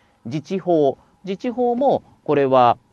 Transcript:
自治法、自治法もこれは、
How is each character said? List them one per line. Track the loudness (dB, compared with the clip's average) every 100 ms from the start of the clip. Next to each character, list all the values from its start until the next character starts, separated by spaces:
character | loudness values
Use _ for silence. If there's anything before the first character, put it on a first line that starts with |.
| _ _
自 | -12 -12
治 | -8 -8
法、 | -2 2 0 -2 _ _
自 | -12 -8
治 | -8
法 | -4 -4 0
も | -2 -2 _ _
こ | -4
れ | 0 2
は、 | 4 4 2 _